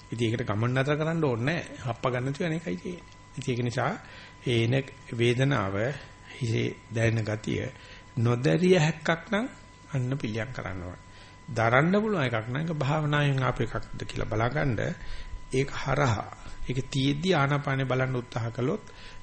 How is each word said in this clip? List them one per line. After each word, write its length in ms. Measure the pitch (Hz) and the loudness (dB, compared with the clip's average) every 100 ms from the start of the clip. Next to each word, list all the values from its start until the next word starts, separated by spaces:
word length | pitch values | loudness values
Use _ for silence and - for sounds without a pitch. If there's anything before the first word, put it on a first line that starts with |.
| - | -10
ඉතින් 200 | 113 117 | 0 0
ඒකට 160 | 110 | 0
ගමන් 260 | - 104 117 | 0 0 2
නතර 240 | 131 135 151 | 2 2 2
කරන්න 260 | 156 165 | 2 2
ඕනේ 220 | 151 113 | 2 2
නැහැ. 340 | 127 139 - - | 0 0 -4 -8
හප්ප 220 | 117 113 131 | -6 -2 0
ගන්න 240 | 123 131 | 0 -2
තු 80 | 139 | -2
යන 100 | 180 | -2
එකයි 240 | 160 180 180 | -2 -4 -6
තියෙන්නේ. 300 | 185 175 - - - | -6 -10 -12 -20 -14
ඉතින් 180 | - 131 | -8 -2
ඒක 120 | 120 | 0
නිසා 300 | 120 120 127 240 - - - - | 0 0 0 -2 -10 -18 -18 -8
ඒන 300 | 135 117 117 135 139 - - | 0 2 4 2 0 -10 -10
වේදනාව, 680 | 117 120 120 135 131 98 98 120 143 - - - | 2 2 4 4 2 0 0 -2 -4 -12 -18 -16
හිසේ 440 | - 117 117 117 - - | -4 0 0 0 -4 -6
දැනෙන 380 | 113 113 113 | 0 2 2
ගතිය 380 | 104 107 - 64 - - - - - | 0 -2 -2 -2 -4 -8 -18 -20 -8
නොදැරිය 640 | - 117 120 147 160 180 185 | 0 2 4 4 4 6 6
හැක්කක් 520 | 156 - - 165 - | 6 2 0 -2 0
නම් 180 | 202 269 - - - - | -2 -2 -8 -20 -20 -6
අන්න 220 | 135 123 | -4 -2
පිළියම් 360 | 139 117 110 107 | -2 -2 -4 -4
කරන්න 300 | - 101 92 | -6 -8 -6
ඕනේ. 200 | 90 90 - - - - - | -8 -10 -16 -20 -20 -18 -6
දරන්න 480 | 113 113 127 165 | 2 4 6 6
පුළුවන් 320 | 202 220 190 131 | 4 2 0 2
එකක් 220 | 113 110 | 0 -2
නම් 80 | 127 | -4
ඒක 140 | 165 | -2
භාවනාවෙන් 680 | 151 135 156 151 147 143 135 | -2 0 2 2 2 4 4
ආපු 200 | 127 - | 2 0
එකක්ද 400 | 117 110 - - | -2 -2 -6 -8
කියලා 260 | 104 107 101 | -6 -4 -2
බලාගන්න. 500 | 107 120 139 143 107 57 - - - - - - | 2 2 2 0 2 0 -2 -6 -8 -8 -10 -2
ඒක 200 | 131 139 | 0 0
හරහා, 540 | - 143 139 139 101 - - - - | -2 -2 2 2 2 -2 -10 -12 -8
ඒක 140 | - 131 - | -4 -2 -2
තියෙද්දි 440 | 139 135 143 185 | 0 2 2 2
ආනාපානේ 540 | 160 139 143 139 135 131 | 4 4 2 0 0 0
බලන්න 300 | 127 131 127 | 2 0 -2
උත්සාහ 340 | 123 123 117 | -4 -4 -4
කළොත් 340 | 120 127 214 - - - - | -2 -2 -2 -6 -16 -14 -12